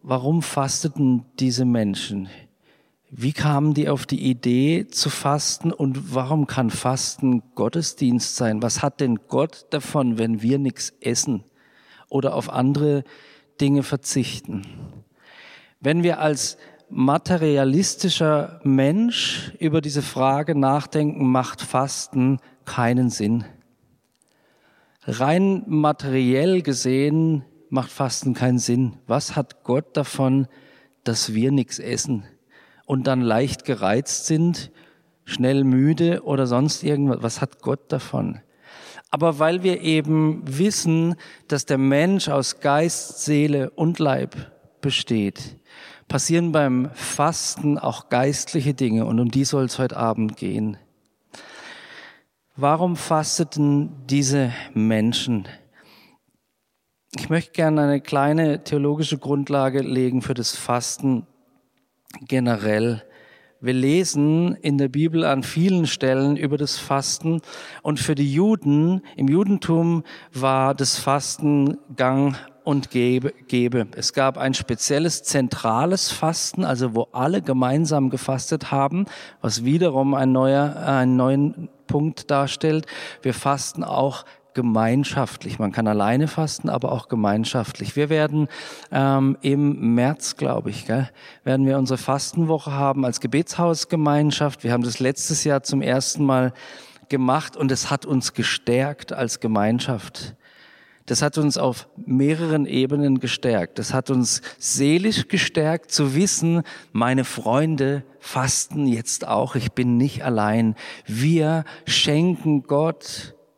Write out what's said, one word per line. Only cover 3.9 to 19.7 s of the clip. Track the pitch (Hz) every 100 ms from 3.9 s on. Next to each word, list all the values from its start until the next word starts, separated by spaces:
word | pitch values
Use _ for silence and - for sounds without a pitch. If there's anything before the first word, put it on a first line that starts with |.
| 139 -
die | 135
Idee | 135 123 123 123 139 170 208
zu | - 147
fasten | - 143 147 - - 165
und | 156 143 131 175
warum | 127 127 156 139
kann | - 117
Fasten | - 127 131 - - 135 123 - -
Gottesdienst | 110 170 160 - 131 120 - -
sein? | 117 107
Was | 117 -
hat | 143 -
denn | 135 113 _
Gott | 131 156 - -
davon, | 151 - 151 127 113
wenn | 113 113
wir | 113 139
nichts | 135 - - _
essen | - 120 - 110 - _ _ _ _ - -
oder | 139 135 139
auf | -
andere | 135 127 143 147 143 139 - - - _ _
Dinge | 139 143
verzichten? | 127 139 - 139 120 - - 95 - - - - - _ _ - - - _ _
Wenn | 135 165
wir | 175 156
als | 156 143 - - - - _
materialistischer | - 131 151 - 180 156 143 135 143 196 - 190 - 156 151 143 -
Mensch | 143 135 135 180 233 226 - - - -
über | 165